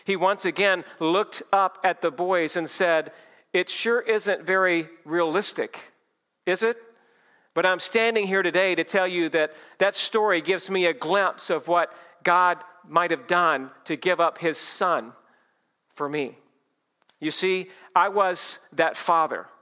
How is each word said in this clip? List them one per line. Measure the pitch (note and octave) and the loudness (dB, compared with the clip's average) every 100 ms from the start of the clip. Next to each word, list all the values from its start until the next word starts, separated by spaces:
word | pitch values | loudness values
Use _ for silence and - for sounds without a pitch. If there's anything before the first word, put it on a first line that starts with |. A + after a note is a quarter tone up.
He | - F#3+ | -6 0
once | F#3 G3+ | 0 0
again | F#3+ D#3+ G3+ F3+ - - | -2 0 0 0 -4 -4
looked | D#3+ F#3 A3 - - | 0 0 -2 -8 0
up | G3 F#3 - | 2 2 0
at | F#3 E3+ | -2 0
the | E3+ | -2
boys | D#3+ F3+ F3+ D#3 F3+ | -2 0 0 0 -2
and | D#3+ | -4
said, | - F3+ D#3+ D3+ - - _ _ | 0 2 2 -2 -12 -20 _ _
"It | F3+ F3+ | -2 -2
sure | - A3+ A#3+ | -2 0 0
isn't | A#3 G#3+ G#3 F3+ | 0 0 0 -4
very | E3 F#3+ F#3 E3+ D#3+ - | 0 2 2 0 -4 -12
realistic, | D3+ E3+ E3 E3+ G#3 - A2 - - _ _ _ _ _ - | -4 0 0 0 -2 -4 -8 -10 -20 _ _ _ _ _ -4
is | - | -2
it?" | A3 A#3 - _ _ _ _ _ _ | -2 -4 -12 _ _ _ _ _ _
But | E3 F3+ | 0 0
I'm | F3+ | 0
standing | - A3+ A3+ A3+ G3 | 0 2 2 0 0
here | F#3+ | 0
today | F3+ F3 F#3+ E3+ | 2 2 2 0
to | |
tell | D#3+ G3 F#3 | 0 0 0
you | F3 D#3+ | 0 0
that | D#3+ D#3 - - - | 0 0 -4 -18 0
that | F#3+ - | 0 2
story | - A3 G#3+ F3 | -2 0 2 0
gives | D3+ F#3 - | 0 -2 -2
me | F#3+ F3 | 0 0
a | |
glimpse | - D#3 G3 F#3+ - - | 0 0 0 0 -2 -4
of | D#3+ D#3 | -4 0
what | - D#3+ - - _ | 0 0 -6 -20 _
God | - F3 F3+ E3+ - - E3 | 2 4 4 0 -8 -20 -2
might | D#3+ F3 | 0 2
have | D#3 B2+ | -2 0
done | F3 E3+ C#3 C3 - | 2 2 2 -4 -12
to | - D#3 | -8 -4
give | F3+ E3+ | 0 2
up | E3 - | 0 0
his | E3 D3+ | -4 -2
son | - - F#3 D3+ A2 - _ _ _ _ _ _ _ | -6 -2 0 0 -4 -14 _ _ _ _ _ _ _
for | - C#3+ | -8 -6
me. | D3+ C3 - _ _ _ _ _ _ _ _ | -4 -6 -10 _ _ _ _ _ _ _ _
You | D3+ | -6
see, | - F#3 F#3 F#3 - - | -2 -2 -2 -6 -18 -2
I | F3 G3 | 0 2
was | G3+ F#3+ F3 - - - | 2 0 0 -4 -6 -4
that | D3 E3 - | 0 0 0
father | - D#3+ D#3 F#2 - - | 2 2 2 -4 -10 -20